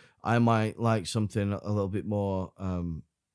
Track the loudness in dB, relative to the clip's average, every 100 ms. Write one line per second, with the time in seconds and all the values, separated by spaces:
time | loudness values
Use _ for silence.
0 | -14 _ 0 4 4 4 2 0 2 2
1 | 0 -2 0 0 -2 -2 -2 0 0 -2
2 | -2 -2 0 -2 -6 -8 -4 -4 -4 -6
3 | -12 _ _